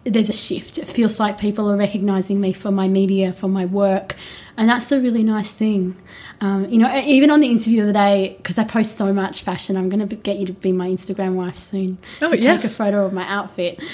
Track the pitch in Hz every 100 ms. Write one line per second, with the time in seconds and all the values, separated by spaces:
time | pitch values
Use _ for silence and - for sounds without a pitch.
0 | 247 220 214 - - - - - - -
1 | 220 220 208 208 208 208 208 202 202 208
2 | 202 190 185 202 190 180 208 196 185 190
3 | 196 196 190 185 196 190 180 202 196 190
4 | 190 - - - - - 226 240 233 277
5 | 247 233 220 214 208 - 220 202 185 185
6 | - - - - 196 196 196 233 247 269
7 | 262 269 269 302 262 233 226 226 208 208
8 | 202 196 190 - - 202 220 226 220 -
9 | 196 196 185 - - 180 - 190 185 202
10 | 202 214 202 202 185 185 190 185 180 185
11 | - 190 190 185 180 - - 196 185 185
12 | - - 320 269 247 - 214 - 202 202
13 | 190 190 180 202 202 - 262 - 302